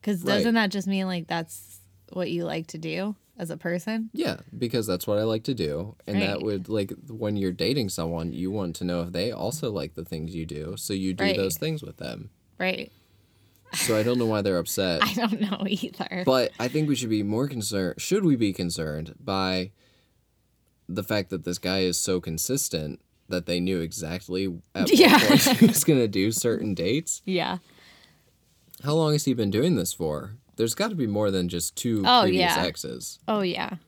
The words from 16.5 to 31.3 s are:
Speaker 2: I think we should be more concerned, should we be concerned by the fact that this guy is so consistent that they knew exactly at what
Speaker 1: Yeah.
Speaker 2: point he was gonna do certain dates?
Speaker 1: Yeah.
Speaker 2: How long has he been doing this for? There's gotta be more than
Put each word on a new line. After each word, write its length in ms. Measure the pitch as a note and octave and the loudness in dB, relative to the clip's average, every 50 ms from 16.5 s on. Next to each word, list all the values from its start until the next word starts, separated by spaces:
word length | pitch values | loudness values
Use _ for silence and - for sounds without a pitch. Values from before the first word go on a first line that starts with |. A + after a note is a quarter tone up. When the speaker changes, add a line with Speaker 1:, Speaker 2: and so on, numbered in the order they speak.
| - - | -2 -2
Speaker 2:
I 120 | A2+ B2+ | -4 -2
think 180 | - D3+ D#3 D3 | 0 0 0 2
we 80 | C#3+ | 0
should 140 | A#2+ B2+ A2+ | 0 0 0
be 120 | A2 G#2+ G#2 | 0 0 0
more 260 | G2+ G#2+ A2+ C3+ C#3+ | 0 0 0 0 -2
concerned, 520 | C#3 A#2+ G#2 - A2 G2 F#2 F2 - - | -2 -4 -6 -2 -2 0 0 -2 -2 -4
should 220 | - - F3+ G#3 G3+ | -2 0 0 2 4
we 140 | E3+ C#3+ A#2+ | 4 4 4
be 160 | A2+ G2+ F#2 | 4 0 0
concerned 600 | - F#2 E2+ E2 - D#2+ D#2 D2 D2+ D#2 D2 - - | 0 -2 -2 -2 -4 -4 -4 -4 -6 -6 -8 -12 -12
by 520 | - - G2 F#2+ F#2+ F#2 F#2 F#2 F#2 G2+ _ _ _ _ _ _ _ _ _ _ _ _ _ _ _ _ _ _ _ _ _ _ _ - | -6 -4 -2 0 0 0 0 0 -2 -4 _ _ _ _ _ _ _ _ _ _ _ _ _ _ _ _ _ _ _ _ _ _ _ -8
the 160 | F2 G2+ G2 | -6 -6 -4
fact 260 | - A2+ G#2 F#2+ - | -2 -2 -2 -2 -2
that 120 | G2 F2+ D#2+ | -6 -6 -4
this 140 | F2 F2+ F2+ | -4 -6 -4
guy 220 | - F2+ F#2 F#2+ | -2 -2 0 2
is 180 | F#2 F2+ F2 - | 2 0 0 0
so 240 | - - F#2 F2+ | -2 0 -2 -2
consistent 800 | - - E2 D#2+ - - B2+ C#3 - - - E2 D#2 D2+ C2 - _ _ _ _ _ _ | -2 -4 -6 -4 -4 -2 -2 -2 -2 -2 -4 -4 -4 -4 -8 -10 _ _ _ _ _ _
that 180 | F#2+ F2+ E2+ | -4 -4 -2
they 140 | - F2 F2+ | -2 -2 0
knew 220 | F2+ F2+ F#2+ F2 | 0 0 0 -2
exactly 640 | E2 D#2+ E2 - E2+ D#2 E2 F#2 - - F2+ F#2 G2 F#2+ F2 E2+ - _ _ | -2 -4 -6 -8 -8 -6 -6 -8 -8 -6 -4 -2 -2 -2 -4 -8 -14 _ _
at 100 | - - | -2 2
what 100 | - - A3+ | 4 8 8
Speaker 1:
Yeah. 220 | F4+ D4+ - C#4 | 10 10 10 8
Speaker 2:
point 220 | - - D4 - - C#4 B3+ - | 8 8 6 6 8 6 6 8
he 60 | - G3+ | 8 8
was 160 | - - - | 8 4 4
gonna 240 | - D#3 C3 A#2+ A2 | 4 4 4 4 2
do 240 | G2 G2 F#2+ G#2+ | 2 2 0 2
certain 420 | A2+ - - A#2+ A2 - - G#2+ G2 | 0 0 0 0 0 0 -2 -2 -2
dates? 480 | E2+ E2+ F2+ A2+ D3+ E3 - - - _ | 0 0 0 0 0 -2 -4 -8 -8 _
Speaker 1:
Yeah. 320 | - F#3+ F3 D#3 - F3+ F3+ _ _ - - - - - - - _ _ _ _ _ _ _ _ _ _ _ _ _ - - - | -2 -2 0 0 -2 -4 -6 _ _ -20 -20 -20 -20 -20 -20 -20 _ _ _ _ _ _ _ _ _ _ _ _ _ -20 -8 -4
Speaker 2:
How 100 | C#3 D3 | 0 2
long 180 | E3 D#3+ D3+ | 2 4 4
has 140 | D3+ D3 - | 2 2 2
he 80 | - C3 | 0 0
been 180 | B2 A2 G2 | 2 0 2
doing 240 | G2 G#2+ C3+ F3+ F3 | 2 2 4 4 2
this 160 | A2+ F2 - | 2 0 -2
for? 440 | - - F2+ D#2 D2 D2+ - G2+ G#2+ A#2 _ _ _ | -4 -4 -4 -4 -4 -4 -8 -10 -16 -18 _ _ _
There's 180 | - A2+ A2+ - | -2 -2 -2 0
gotta 220 | - G3 A3+ G#3+ | -2 -2 -2 0
be 100 | E3 C3+ G#2+ | -2 -2 0
more 220 | G2+ G#2 G#2+ | 2 2 2
than 200 | G2+ | 2